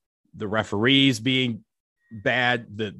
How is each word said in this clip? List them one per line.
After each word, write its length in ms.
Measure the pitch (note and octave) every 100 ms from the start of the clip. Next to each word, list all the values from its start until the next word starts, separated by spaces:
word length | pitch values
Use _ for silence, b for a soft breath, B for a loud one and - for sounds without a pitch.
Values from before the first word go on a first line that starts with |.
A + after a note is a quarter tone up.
| _ _ _ -
The 100 | G#2
referees 720 | A2 G#2 G#2 A#2+ C#3 C#3 A2+
being 460 | A#2+ C3 B2 A2+ - _ _ _ _
bad, 640 | A2 C3 B2 B2 A#2+ A2 G#2
the, 180 | G#2+